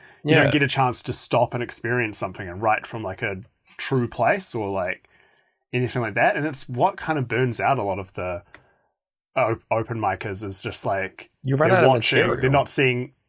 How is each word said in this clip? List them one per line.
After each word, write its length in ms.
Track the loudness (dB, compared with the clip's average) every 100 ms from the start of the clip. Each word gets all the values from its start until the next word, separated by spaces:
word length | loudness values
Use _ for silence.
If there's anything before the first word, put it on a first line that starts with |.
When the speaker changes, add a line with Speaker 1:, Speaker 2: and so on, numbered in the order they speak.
| -20 -8
Speaker 1:
You 120 | 2 4
Speaker 2:
Yeah. 80 |
Speaker 1:
don't 80 | 4
get 100 | 4
a 40 | 2
chance 340 | 2 2 0
to 100 | -4
stop 400 | -4 0 2 2
and 100 | -2
experience 540 | -4 -4 -2 0 0 -2
something 300 | -4 -6 -10
and 140 | -2
write 240 | 0 0 -2
from, 180 | -8
like, 180 | -8 -6
a 200 | -4 -6 -10 _ _ -14
true 300 | -2 0 0
place 440 | 0 2 2 -2
or, 160 | -4 -4
like, 380 | -2 -4 -6 _ _ _ _ _ _ _
anything 280 | -2 -2 -2
like 120 | -2 2
that. 200 | 2 2
And 100 | -2
it's 220 | -4 -6
what 300 | 0 0 0
kind 200 | -4 -4
of 100 | -2
burns 320 | 0 0 0
out 180 | 0 0
a 40 |
lot 160 | 0 -4
of 140 | -6
the 300 | -8 -6 -6 -10 -20 _ _ _ _ _ _ _ -2
o-, 240 | 0 0 -2
open 280 | -2 -2 -2
micers 440 | -2 -2 -4 -6
is 180 | -6 -6
just, 240 | -6 -4 -2
like, 440 | -2 -4 -8 -20 _
Speaker 2:
You 120 | -2 2
run 120 | 4
Speaker 1:
they're 80 | 6
Speaker 2:
out 40 | 6
of 40 |
Speaker 1:
watching, 280 | 4 4 4
Speaker 2:
material. 220 | 2 2
Speaker 1:
they're 80 | 2
not 180 | 4 2
seeing, 440 | 2 2 2 -4 _